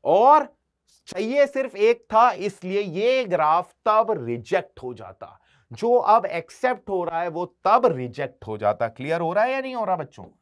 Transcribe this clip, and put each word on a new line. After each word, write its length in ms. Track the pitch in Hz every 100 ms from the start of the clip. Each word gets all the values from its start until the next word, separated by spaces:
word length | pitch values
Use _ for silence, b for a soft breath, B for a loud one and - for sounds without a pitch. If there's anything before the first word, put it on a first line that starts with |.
और 440 | - 175 247 302 269 _ _ _ _ _ -
चाहिए 380 | 180 220 277 277
सिर्फ 280 | 269 262 196
एक 300 | 214 233 _
था, 180 | 220 247
इसलिए 500 | 185 196 - 185 196
ये 420 | 202 165 226 262 226
ग्राफ 480 | 175 151 165 - _ -
तब 260 | 214 226 196
रिजेक्ट 640 | 120 120 107 185 185 -
हो 100 | 127
जाता। 460 | 117 95 98 - - _ _ _
जो 220 | 113 233
अब 320 | 247 - 220 -
एक्सेप्ट 640 | 170 - - 254 247 -
हो 140 | 190
रहा 180 | 170 165
है 60 | 175
वो 180 | 160 175 _
तब 220 | 190 226 233
रिजेक्ट 600 | 139 123 123 139 _ -
हो 100 | 107
जाता। 300 | 107 107 117
क्लियर 340 | - 135 165
हो 100 | 165
रहा 100 | 180
है 80 | 240
या 100 | 262
नहीं 140 | 262 254
हो 80 | 208
रहा 100 | 180
बच्चों? 300 | 143 - 92 _